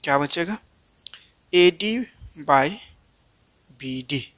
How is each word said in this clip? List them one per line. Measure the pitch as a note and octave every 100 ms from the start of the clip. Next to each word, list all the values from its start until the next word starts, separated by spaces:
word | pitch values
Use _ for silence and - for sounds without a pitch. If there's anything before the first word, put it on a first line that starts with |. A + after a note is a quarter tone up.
क्या | - C#3
बचेगा, | C#3+ E3+ E3+ G#3+ _ _ _ _ - - - _ _
A | F3+ F3+ F3
D | G#3 A3+ A#3 _ - E3 D3+
by | C3+ C#3+ G#3 - _ _ _ _ _ _ _ _ C3
B | C3 C3 B2+
D। | C#3 -